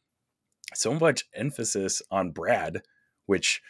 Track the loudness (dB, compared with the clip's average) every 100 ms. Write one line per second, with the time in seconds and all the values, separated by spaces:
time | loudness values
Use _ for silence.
0 | _ _ _ _ _ _ -10 -4 0 4
1 | 4 2 -4 -6 -6 -4 -4 -2 -2 -4
2 | -2 -2 -2 -2 0 2 0 -6 -12 _
3 | _ _ 0 2 2 -2